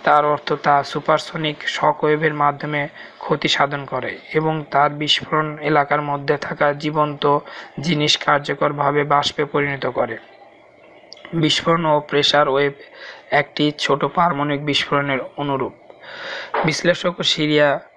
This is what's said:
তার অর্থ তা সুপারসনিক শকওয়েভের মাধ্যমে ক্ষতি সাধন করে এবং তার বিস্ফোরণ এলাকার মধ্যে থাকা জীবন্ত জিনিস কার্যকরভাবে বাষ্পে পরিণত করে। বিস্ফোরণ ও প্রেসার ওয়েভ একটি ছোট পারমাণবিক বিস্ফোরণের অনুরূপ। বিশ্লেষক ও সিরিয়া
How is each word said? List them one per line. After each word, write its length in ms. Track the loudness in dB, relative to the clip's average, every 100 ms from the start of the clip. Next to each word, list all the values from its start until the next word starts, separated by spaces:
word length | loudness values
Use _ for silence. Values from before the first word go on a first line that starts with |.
তার 220 | 4 4 4
অর্থ 280 | 0 -2
তা 300 | -2 2 2
সুপারসনিক 840 | 2 -6 0 0 0 -4 -4 -4 -8
শকওয়েভের 640 | 0 0 2 2 2 0
মাধ্যমে 540 | 2 0 0 -4 -4 -6 -10 -20 -14
ক্ষতি 280 | -4 -2 0
সাধন 380 | 0 0 -2 -6
করে 320 | -6 -6 -10 -4
এবং 300 | -2 0 -2 -2
তার 180 | 2 2
বিস্ফোরণ 680 | 0 -2 -2 0 0 0 -4
এলাকার 400 | 0 2 2 0
মধ্যে 360 | 0 -4 -2 -2
থাকা 360 | -2 0 0
জীবন্ত 640 | 0 -2 0 0 0 2 2 -2 -18 -14 -8
জিনিস 380 | -2 0 2 0
কার্যকরভাবে 840 | 2 0 0 -2 -2 2 2 2
বাষ্পে 420 | 2 2 2 -2 -2
পরিণত 400 | 0 0 -2 -4
করে। 320 | -2 -4 -4 -14 -20 -20 -20 -20 -20 -20 -20 -20 -20 -6
বিস্ফোরণ 520 | 0 2 2 2 2 2
ও 140 | 2
প্রেসার 500 | 2 2 4 4 4
ওয়েভ 240 | 4 2 -2 -20 -20 -20 -20 0
একটি 400 | 0 0 0 0 0
ছোট 280 | 0 0 0
পারমাণবিক 600 | 2 2 2 -2 -2 -2
বিস্ফোরণের 540 | -2 0 0 0 -2 -4 -6
অনুরূপ। 360 | -4 -2 -4 -8 -20 -20 -18 -16 -12 -12 -6 -2 -2
বিশ্লেষক 540 | 0 0 0 -2 -2
ও 40 |
সিরিয়া 560 | -2 0 2 4 4 2 -6